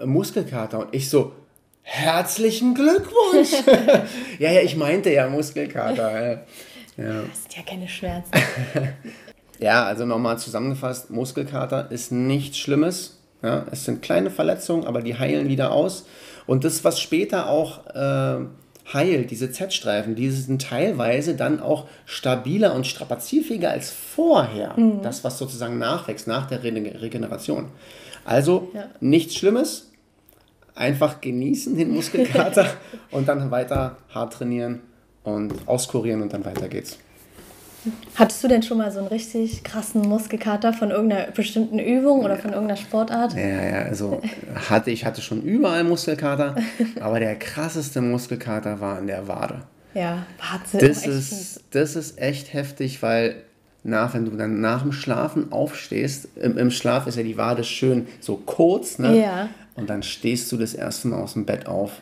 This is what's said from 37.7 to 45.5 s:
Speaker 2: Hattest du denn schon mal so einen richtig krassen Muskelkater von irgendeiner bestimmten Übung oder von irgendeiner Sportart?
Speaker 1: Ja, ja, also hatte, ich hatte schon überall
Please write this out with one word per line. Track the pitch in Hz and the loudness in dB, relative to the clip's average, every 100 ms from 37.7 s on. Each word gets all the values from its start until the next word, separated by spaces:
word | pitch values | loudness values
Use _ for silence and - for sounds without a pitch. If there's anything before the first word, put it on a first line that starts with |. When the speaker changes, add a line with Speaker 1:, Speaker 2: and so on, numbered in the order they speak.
| - 220 220 - - | -10 -8 -8 -4 4
Speaker 2:
Hattest | 226 - | 4 4
du | 254 | 2
denn | 233 | 2
schon | 226 226 | 2 -2
mal | 208 | -2
so | 196 | -4
einen | 196 | -4
richtig | 226 - 233 226 - | -6 -4 -2 -2 -4
krassen | - 214 208 220 208 | -8 -8 -2 0 2
Muskelkater | 214 220 226 220 208 226 | 2 0 -4 -2 0 0
von | 226 214 | 0 0
irgendeiner | 196 220 196 - | 2 2 0 -2
bestimmten | - 208 220 220 214 | -4 -2 0 0 0
Übung | - 254 277 277 | 2 4 6 4
oder | 208 196 | 4 0
von | 208 | -2
irgendeiner | 202 214 202 | -2 -2 -4
Sportart? | - 220 226 233 240 | -2 0 0 0 0
Speaker 1:
Ja, | 135 98 95 | 0 -2 0
ja, | 95 98 - | 0 -2 -2
also | 101 101 - 220 - - - - | -4 -4 -4 -6 -8 -10 -8 2
hatte, | 107 117 | 2 2
ich | 113 | -2
hatte | 117 - | -4 -6
schon | - 110 | -6 -4
überall | 160 | 0